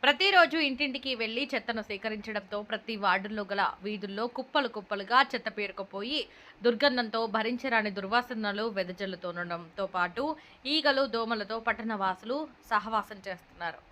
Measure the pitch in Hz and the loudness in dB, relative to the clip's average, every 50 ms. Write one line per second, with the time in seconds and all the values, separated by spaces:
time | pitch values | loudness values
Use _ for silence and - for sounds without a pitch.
0 | - 269 285 285 370 392 403 370 339 285 269 330 311 277 262 240 294 277 247 - | 6 4 4 6 4 6 8 8 8 8 6 2 2 2 2 0 -2 -2 -2 -4
1 | 240 269 254 220 226 220 226 240 285 - - 233 - - 233 220 202 - 214 196 | -4 -4 -2 -2 -2 -2 0 -2 -2 -2 -2 -4 -2 -2 -4 -4 -4 -4 -6 -4
2 | - 220 214 214 208 220 214 208 196 190 208 208 208 208 226 220 - - 226 208 | -4 -4 -4 -4 -6 -4 -6 -6 -6 -4 -6 -6 -4 -4 -6 -6 -4 -6 -6 0
3 | 196 196 180 196 190 208 220 208 208 185 202 196 190 135 - - 185 202 208 208 | 2 2 2 2 0 -2 -4 -4 -4 -2 0 2 2 0 0 -2 -6 -6 -6 -4
4 | 202 196 196 196 226 233 - - 254 - - 302 269 233 - 214 196 - 214 202 | -6 -6 -4 -4 -4 -4 -4 -6 -10 -2 0 0 0 0 -4 -6 -6 -6 -6 -6
5 | 196 190 233 254 277 269 - 233 - 226 190 - 208 196 190 - 196 190 - 196 | -2 4 4 4 4 4 0 -6 -6 -6 -4 -4 -6 -6 -6 -8 -10 -8 -6 -8
6 | 202 240 285 302 233 - - - - - - - 196 240 233 220 285 285 254 247 | -6 -4 -4 -4 -4 -6 -10 -20 -20 -20 -20 0 2 2 4 6 4 4 4 2
7 | 240 220 208 226 226 220 202 220 214 220 247 247 - 269 240 226 214 208 190 196 | -2 0 0 -2 -2 0 0 0 0 0 -2 -2 -2 2 2 2 2 2 -4 -4
8 | 190 190 214 240 240 247 254 226 214 202 202 202 196 233 202 190 185 175 185 180 | -4 2 2 2 2 0 -4 -2 -2 -2 0 0 -2 -2 0 -2 -4 -4 -4 -6
9 | 202 190 185 175 180 180 170 175 175 175 175 170 170 160 - - 196 190 - 185 | -6 -6 -6 -6 -6 -6 -6 -4 -4 -4 -4 -6 -8 -10 -6 -6 -6 -2 0 0
10 | 175 180 175 233 269 302 311 302 - - - - - 254 294 311 294 294 277 269 | 0 0 0 -2 -2 -2 -2 -4 -8 -20 -20 -10 -4 0 0 4 4 4 4 4
11 | 277 254 220 226 226 220 233 220 208 196 220 226 226 233 214 220 226 226 226 202 | 2 2 2 -2 0 0 0 -2 -2 -4 -6 -2 0 -2 -2 -2 -2 -4 -2 0
12 | 190 190 185 185 - 220 254 294 320 294 - _ - - 226 208 180 220 220 214 | 0 0 0 -2 -4 -4 -4 -4 -4 -6 -10 _ -6 0 0 0 0 2 -2 -2
13 | 202 - 214 196 185 202 185 170 - - - - 175 170 160 - - - | -2 -2 -10 -12 -10 -10 -10 -10 -12 -20 -12 -8 -6 -6 -6 -8 -16 -20